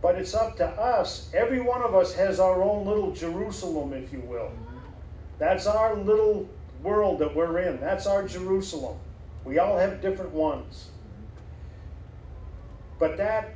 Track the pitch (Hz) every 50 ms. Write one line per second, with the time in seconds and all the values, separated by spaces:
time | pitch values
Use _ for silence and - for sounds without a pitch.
0 | - 175 180 190 190 175 - 220 226 220 220 - 175 - - 208 220 247 240 208
1 | 175 - - - - - - 180 226 233 262 254 247 240 247 247 240 - 190 190
2 | 175 180 - 180 190 196 185 185 185 185 185 185 190 202 208 208 196 196 214 214
3 | 196 190 185 - 160 170 165 190 196 208 196 - 190 175 160 156 139 135 135 131
4 | 127 - 143 131 120 123 123 117 110 - 117 117 110 - - 131 - - - -
5 | - - - - - - - - 147 165 185 190 - 202 214 220 220 226 214 208
6 | 196 202 214 214 214 214 208 196 190 - - - - - - - 143 180 208 214
7 | 208 196 175 147 151 143 - 151 165 170 165 175 185 180 165 127 135 165 190 -
8 | - 202 196 196 196 185 - 180 185 185 190 190 190 - 170 151 131 117 - -
9 | - - - - - - - - - 131 135 160 180 202 202 175 185 196 190 180
10 | 185 196 190 185 185 - 151 156 156 151 143 127 - - - - - - - -
11 | - - - - - - - - - - - - - - - - - - - -
12 | - - - - - - - - - - - - - - - - - - - -
13 | 165 160 156 - 202 208 220 220 214 220 -